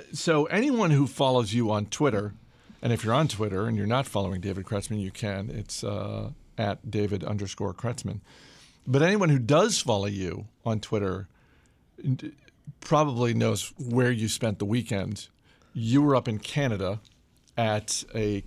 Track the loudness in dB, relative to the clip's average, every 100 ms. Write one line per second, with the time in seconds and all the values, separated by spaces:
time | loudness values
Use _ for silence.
0 | -10 -4 2 2 2 2 2 4 4 4
1 | 4 2 4 4 2 0 2 0 -2 0
2 | 2 2 -2 -8 -20 _ -20 -6 -2 0
3 | 2 2 2 0 -2 0 0 0 0 0
4 | 0 -2 -2 -2 -4 -6 -4 -6 -4 -6
5 | -6 -6 -6 -4 -6 -8 -8 -8 -6 -6
6 | -6 -6 -8 -12 -12 -4 -4 -4 -4 -2
7 | 0 -2 -2 -4 -6 -6 -6 -4 -6 -4
8 | -6 -8 -12 -20 -20 -20 -20 _ 0 4
9 | 4 4 4 4 6 4 4 2 0 0
10 | 0 -2 -4 -6 -12 _ -4 -4 -2 -2
11 | -2 -4 -8 _ _ _ _ _ _ -8
12 | -4 -4 -6 -14 _ _ -20 -18 0 2
13 | 2 2 0 2 0 0 -6 -10 -2 2
14 | 2 2 -2 -2 -2 -2 -2 -2 -2 -4
15 | -4 -8 -12 _ _ _ _ -6 2 4
16 | 6 4 2 -4 -4 -2 0 0 -2 -4
17 | -10 _ _ _ _ -2 0 0 -2 -6
18 | -6 -2 -2 -2